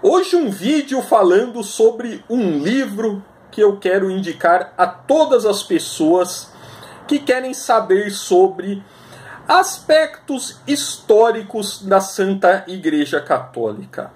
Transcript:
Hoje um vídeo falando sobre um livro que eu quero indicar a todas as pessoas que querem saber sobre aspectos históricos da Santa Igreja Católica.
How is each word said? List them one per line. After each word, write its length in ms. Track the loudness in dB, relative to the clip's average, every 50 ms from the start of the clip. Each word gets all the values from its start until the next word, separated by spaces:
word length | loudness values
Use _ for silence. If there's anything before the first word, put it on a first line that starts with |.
Hoje 340 | 4 4 4 4 2 2 0
um 140 | 0 0 0
vídeo 520 | -4 -4 -2 -2 0 0 -2 -2 -4 -6
falando 600 | -2 2 2 4 4 4 4 2 2 0 -6 -10 -10
sobre 580 | -10 -2 2 2 2 2 0 -10 -10 -10 -12 -10 _
um 300 | -4 -2 -2 -2 -2 -2
livro 640 | -2 -2 -2 -2 -2 -4 -6 -4 -4 -4 -4 -6 -10 -16 _ _ _ _
que 120 | -2 2
eu 160 | 2 2 2 0
quero 340 | -2 0 0 0 0 -2
indicar 640 | -4 -4 -6 -6 -8 -2 2 2 2 2 0 -4 -2 0
a 80 | 0
todas 600 | 0 0 -10 -2 0 2 2 4 4 2 2 2
as 180 | 2 -2 -2 -4
pessoas 880 | -2 -2 -2 -2 -4 -4 -2 2 2 2 2 2 -2 -6 -14 -16 -18 -20 -20 -20 -20 -20 -20 -20 -20 -20 -20 -6 -4
que 100 | -4 -4
querem 360 | 0 0 -2 -2 -2 -8 -10
saber 560 | -10 -2 0 0 0 2 2 0 0 0 -2
sobre 720 | -6 -10 -4 2 4 4 4 4 2 -4 -8 -8 -8 -10 -12 -18 -20 -20 -20 -20 -20 -20 -20 -20 -20 -20 -4 2
aspectos 1120 | 2 2 2 0 -4 -12 -2 2 2 2 2 0 -6 -16 _ -10 -8 -8 -8 -12 -16 -16 -6 -6
históricos 1120 | -4 -4 -4 -8 -10 -14 0 4 4 6 6 4 2 -2 -6 -10 -10 -8 -8 -8 -10 -12
da 200 | -4 0 2 2
Santa 640 | 2 0 -4 -4 -2 -2 -2 2 2 2 2 2 -2 -10
Igreja 540 | -14 -6 -4 -2 0 0 -2 -2 -4 -6
Católica. 920 | -2 -2 -4 -4 -4 -8 -10 -6 -6 -6 -6 -8 -14 -16 -12 -14 -14 -14 -16